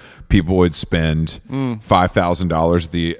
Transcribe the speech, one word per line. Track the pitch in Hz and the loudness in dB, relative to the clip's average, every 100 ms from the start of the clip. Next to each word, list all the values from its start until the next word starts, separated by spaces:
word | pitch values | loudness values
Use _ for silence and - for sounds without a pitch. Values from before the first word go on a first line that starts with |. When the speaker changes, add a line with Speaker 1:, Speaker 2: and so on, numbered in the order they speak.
| - - - | -10 -20 0
Speaker 1:
people | 101 82 92 | 2 4 2
would | 87 - | 2 0
spend | - 87 80 80 80 - - | -4 -2 0 0 -4 -8 -10
Speaker 2:
Mm. | 131 131 110 | -6 -6 -6
Speaker 1:
five | - 95 90 | 0 2 2
thousand | - 87 87 90 | 0 0 -2 -2
dollars | 80 82 87 80 | 0 2 2 0
at | |
the | 85 82 | -4 -4